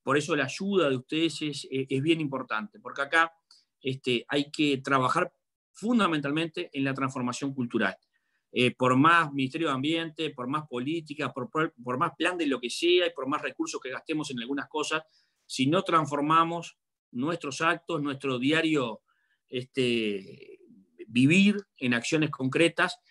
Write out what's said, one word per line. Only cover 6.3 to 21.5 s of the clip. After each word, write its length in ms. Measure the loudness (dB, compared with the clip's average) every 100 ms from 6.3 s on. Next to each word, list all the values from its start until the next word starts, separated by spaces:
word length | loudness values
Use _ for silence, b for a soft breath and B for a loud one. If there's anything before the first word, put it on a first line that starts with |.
| -2 -2 -6 -8
en 100 | -2
la 100 | -2
transformación 600 | 0 -4 -2 -4 -4 -6
cultural. 420 | -4 -2 2 0 -2 _ _ _ _ _
Eh, 240 | 0 0 2
por 220 | 2 6
más 340 | 6 6 2
Ministerio 380 | -2 -2 -2 -2
de 60 | -2
Ambiente, 560 | -2 -2 -4 -6 -6
por 160 | -6 -6
más 200 | -6 -6
política, 640 | -6 -4 -6 -8 -8 -6
por, 180 | -6 -6
por, 240 | -2 -2 -4
por 160 | -6 -2
más 140 | -2 0
plan 200 | -2 0
de 100 | -2
lo 120 | -2
que 100 | -4
sea 380 | -2 4 4 2
y 60 |
por 140 | -2 -4
más 140 | -4
recursos 380 | -4 -6 -6 -6
que 80 | -8
gastemos 400 | -10 -6 -4 -4
en 120 | -6
algunas 260 | -6 -6 -6
cosas, 360 | -6 -4 -4 -6 _ _ _ -10
si 220 | 0 2
no 160 | 2
transformamos 920 | 2 0 2 -2 2 4 2 -2 -8 _ _ _ _
nuestros 500 | -4 -4 -4 -6 -2
actos, 400 | 0 0 -2 -4
nuestro 360 | -2 -4 -2 0
diario, 640 | 2 2 2 0 0 -6 _ _ _ _ -10
este, 1120 | -10 -6 0 2 2 0 -4 -8 -20 -20 -20 -20 -20 _ -20 -2
vivir 480 | 4 6 8 6